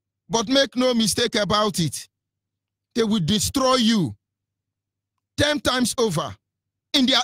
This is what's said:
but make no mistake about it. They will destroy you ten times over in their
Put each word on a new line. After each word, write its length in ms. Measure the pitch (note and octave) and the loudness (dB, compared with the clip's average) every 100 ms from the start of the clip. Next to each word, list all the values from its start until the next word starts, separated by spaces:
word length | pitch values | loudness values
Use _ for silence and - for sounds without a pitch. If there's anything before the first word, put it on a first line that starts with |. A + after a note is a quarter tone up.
| _ _ - | _ _ -4
but 200 | A3+ A3 | -4 0
make 280 | C4+ C4+ B3+ | 0 0 0
no 180 | B3+ | 0
mistake 400 | A#3 A3 - A#3+ | 2 0 0 -2
about 460 | A3 G3 G#3 G#3+ F3+ | -2 0 0 0 0
it. 280 | D#3+ - - _ _ _ _ _ _ _ _ | -4 -4 -16 _ _ _ _ _ _ _ _
They 100 | - | -2
will 200 | A3 A3 | 0 0
destroy 520 | D#3 G#3+ - C4+ C4 C4 | 0 0 0 0 2 4
you 380 | A3 A3 C#3 G2+ _ _ _ _ _ _ _ _ _ _ _ - | 4 2 0 -6 _ _ _ _ _ _ _ _ _ _ _ -4
ten 240 | D4 D4 | -2 0
times 340 | C#4 B3+ B3 - | -2 -2 -2 -2
over 380 | A3+ E3 C3+ - _ _ _ _ - | -2 -2 -6 -12 _ _ _ _ -4
in 140 | C#4+ B3 | 0 2
their 160 | B3 | 0